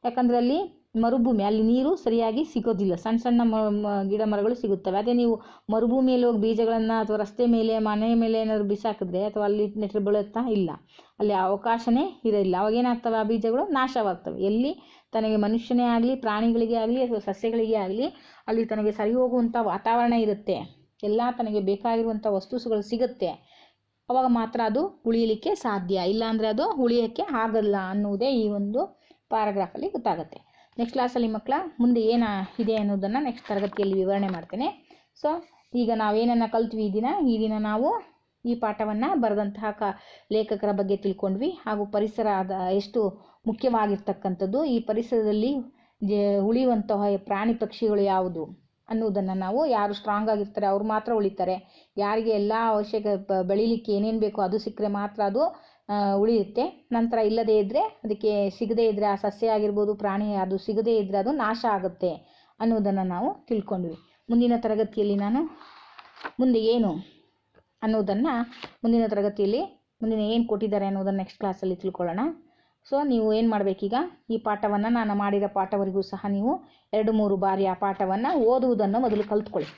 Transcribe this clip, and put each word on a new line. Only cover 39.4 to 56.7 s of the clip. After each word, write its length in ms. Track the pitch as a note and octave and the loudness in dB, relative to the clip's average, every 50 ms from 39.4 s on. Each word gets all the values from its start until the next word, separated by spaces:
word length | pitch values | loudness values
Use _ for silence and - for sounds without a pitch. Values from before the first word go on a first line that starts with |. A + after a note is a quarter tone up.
| G#3 G3+ G3+ G#3 A3 G#3+ | -2 -4 -4 -6 -6 -6
ಕ-, 280 | G#3 - A3 G3+ G3 - - - - - _ _ G#3+ | -6 -4 -4 -4 -4 -6 -12 -20 -20 -20 _ _ -2
ಲೇಖಕರ 400 | G#3+ G#3+ A3 G#3+ G3+ - G#3 G3+ | -2 0 0 -4 -2 0 -2 0
ಬಗ್ಗೆ 240 | G3 G3 F#3+ G3+ | 0 0 0 -2
ತಿಳ್ಕೊಂಡ್ವಿ, 520 | G3 G3+ G3 F#3 F#3+ - G3 F#3+ F#3+ B3 E4+ | -2 0 -4 -4 -2 -2 -2 -2 0 -2 -4
ಹಾಗೂ 380 | F#4 - - A3 G#3+ G#3 G#3 | -4 -6 -6 -6 -4 -4 -4
ಪರಿಸರ 400 | G3+ G#3 G#3 G3+ A3 A3 - A3 G#3+ G3+ F#3+ | -2 -2 -2 -2 -2 -2 -2 0 0 0 0
ಅದ-, 340 | F#3+ F#3 G3 F#3+ F#3 F3+ F#3+ | 0 -2 -4 -4 -2 0 0
ಎಷ್ಟು 540 | G3+ G3+ G3+ - B3 G#3+ F#3+ F#3+ - - - _ _ _ | 0 -2 -2 -2 0 0 0 -2 -6 -20 -20 _ _ _
ಮುಖ್ಯವಾಗಿರ್ತಕ್ಕಂಥದ್ದು, 1160 | A3+ A3 A3+ - C4 A#3 A3+ G#3+ G#3 G3+ F#3+ G3+ - F#3+ - - G3 F#3 F3 G3 F#3+ G3 C4 D#4+ | -4 -4 0 0 0 2 2 2 0 0 -2 -2 -6 -6 -4 -4 -4 -2 -2 -2 -2 0 0 0
ಈ 160 | D#4 B3 A#3 | 0 0 -2
ಪರಿಸರದಲ್ಲಿ 760 | A#3 - G#3+ G#3+ A#3 A#3 B3+ A3+ A3 G#3+ G#3 G#3+ G#3+ B3+ C#4+ C#4 A#3+ - _ _ _ _ _ _ - | 0 -2 -2 -2 -2 0 0 0 0 2 0 0 0 0 -2 -2 -4 -8 _ _ _ _ _ _ -4
ಜ-, 380 | G3 G#3 G#3 G3+ G3+ G3+ G3+ G3 | -2 0 2 2 2 2 2 2
ಉಳಿಯುವಂತಹ 600 | G#3 A3+ B3 C4 B3+ A#3+ G#3+ G#3 - G#3+ G3+ G#3 G#3 G3+ | 2 2 2 4 2 2 2 0 0 -2 0 2 0 0
ಪ್ರಾಣಿ 380 | F#3+ G3 - G3+ G3 G#3 A#3 A#3 | -2 -2 -4 -4 -2 0 0 0
ಪಕ್ಷಿಗಳು 460 | A#3 A3+ G#3 - - A#3 A3 G#3 G3+ | 0 -2 -6 -4 -2 0 0 2 2
ಯಾವುದು 640 | G3+ G3 F#3+ F#3+ F#3 F3+ F3 E3 D#3 - F#3+ - _ _ _ _ _ - | 2 2 2 2 0 -2 -4 -6 -8 -10 -12 -20 _ _ _ _ _ -6
ಅನ್ನೋದನ್ನ 420 | A3+ A3+ A3 A3 G3 G3+ G3 F#3+ F#3+ | -4 -2 -2 0 0 0 -2 -2 -2
ನಾವು, 320 | F#3+ F#3+ F#3 G3+ B3+ D#4 | -4 -4 -2 -2 0 0
ಯಾರು 280 | D#4 B3 G#3+ G#3 G3+ G#3 | 2 2 0 0 0 -2
ಸ್ಟ್ರಾಂಗ್ 360 | G3+ - A3 G3+ G#3 A3 A3 | -6 -4 -2 -2 -2 0 0
ಆಗಿರ್ತಾರೆ 360 | A3 G#3 G3+ G3+ - - G3+ | 0 -2 -2 -4 -4 -2 0
ಅವ್ರು 180 | G3 G3 G3+ G#3 | 0 0 0 0
ಮಾತ್ರ 280 | A3 G#3+ G#3+ G#3+ - A#3+ | 0 -2 -2 -2 0 0
ಉಳಿತಾರೆ, 760 | A3 G#3 F#3+ G3 - F#3 F3 F#3 F#3 - - _ - - _ _ | 0 0 0 0 -2 -2 -2 -2 -4 -6 -14 _ -20 -20 _ _
ಯಾರಿಗೆ 340 | - G3+ G3+ G#3+ A3 A3+ A3+ | -4 -2 0 0 0 0 0
ಎಲ್ಲ 220 | A3 G#3 G3+ G#3 G#3+ A3+ A3+ | 0 2 2 0 0 0 2
ಅವಶ್ಯಕ 400 | A3+ A3 G#3 G#3 G#3+ - A3 G#3 G#3 G3+ F#3+ G3 | 2 2 0 0 -2 -4 -2 0 0 -2 -2 -2
ಪ-, 60 | - G3 F#3+ F#3 | -2 0 0 0
ಬೆಳಿಲಿಕ್ಕೆ 500 | F3+ G3 G3+ A3 A3+ A#3 A3+ A3+ - G#3 | 0 2 2 2 2 0 0 -2 -2 -2
ಏನೇನ್ 280 | G3+ G3+ A3 A3 A3+ | 0 0 0 0 0
ಬೇಕೋ 220 | G#3+ G#3 G#3 A3 G3+ | -2 -2 0 -2 -2
ಅದು 160 | F3+ F#3+ G#3+ | 0 0 -2
ಸಿಕ್ಕರೆ 300 | G#3+ A3 G#3 - G#3 G#3 | -4 -6 -6 -4 -2 -2
ಮಾತ್ರ 340 | G3+ G3+ G3+ G#3 G#3 - G#3 | -2 -2 -4 -6 -2 -2 -2
ಅದು, 220 | G3+ G3 B3 D4+ F4 - - - - _ _ _ - | 0 2 0 0 0 -2 -6 -20 -20 _ _ _ -4
ಆ, 260 | G#3 G#3 G3+ G3 G3 | -2 0 0 2 2
ಉಳಿಯುತ್ತೆ. 720 | G3 G3+ A3 A#3 A3+ G3+ G3+ G#3 A#3+ B3+ F4+ | 2 4 4 4 2 2 0 -2 -2 -2 -2